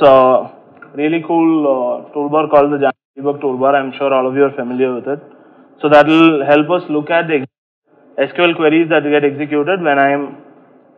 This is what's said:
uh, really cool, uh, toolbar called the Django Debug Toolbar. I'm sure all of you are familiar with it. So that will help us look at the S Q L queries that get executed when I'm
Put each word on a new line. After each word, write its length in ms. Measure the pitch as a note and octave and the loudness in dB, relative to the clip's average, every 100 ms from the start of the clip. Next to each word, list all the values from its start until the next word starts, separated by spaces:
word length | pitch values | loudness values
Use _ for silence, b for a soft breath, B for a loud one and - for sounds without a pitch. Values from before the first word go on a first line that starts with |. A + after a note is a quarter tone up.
uh, 480 | C#3+ C3 C3 A#2 - - _ _ - C3+ | 4 6 6 2 -2 -16 _ _ -16 -6
really 280 | D3+ E3 D#3+ | -4 -4 -2
cool, 400 | E3 E3 D#3+ C#3+ | 0 0 0 0
uh, 480 | C3 B2 A#2+ - | -2 -4 -6 -8
toolbar 360 | D3 D3 D#3 D3+ | -8 -4 -2 2
called 240 | D3 D3 | 2 2
the 40 | D3 | 0
Django 140 | C3+ - _ C#3 | -2 -4 _ -8
Debug 240 | C#3+ C#3+ | -8 -6
Toolbar. 320 | C#3+ B2+ C3+ | -6 -2 0
I'm 200 | C#3+ C3+ C3 | 0 -2 -6
sure 160 | C#3 | -2
all 140 | C3 C3 | 0 -2
of 80 | C3+ | 0
you 80 | |
are 100 | C#3 | -2
familiar 400 | C#3 B2 B2+ C3 B2 | -2 -8 -4 -4 -4
with 120 | C3 | -8
it. 120 | C#3+ - b b b b _ | -10 -12 b b b b _
So 60 | D3 | 4
that 200 | D3 D3 | 4 6
will 380 | D#3+ E3 D3 C3+ | 4 4 2 2
help 240 | D3 D3+ | 0 2
us 180 | F3 E3 | -4 -2
look 200 | D3 D3 | -6 -2
at 180 | E3+ E3 | -2 -2
the 180 | D3 B2+ _ _ _ _ _ _ - | -4 -6 _ _ _ _ _ _ -6
S 160 | C3+ | -6
Q 100 | - E3+ | -2 -2
L 80 | D#3+ | 0
queries 340 | D#3 D#3+ D#3+ | 0 2 2
that 140 | D#3 | 0
get 200 | D3 D3 | 0 0
executed 580 | C#3+ C#3 D3 D3 D3 F#3 | 0 -4 -4 -4 -2 -2
when 160 | D#3+ C#3 | -2 0
I'm 400 | C#3 C#3+ C#3 C3+ - _ _ _ _ | 0 -2 -6 -14 -20 _ _ _ _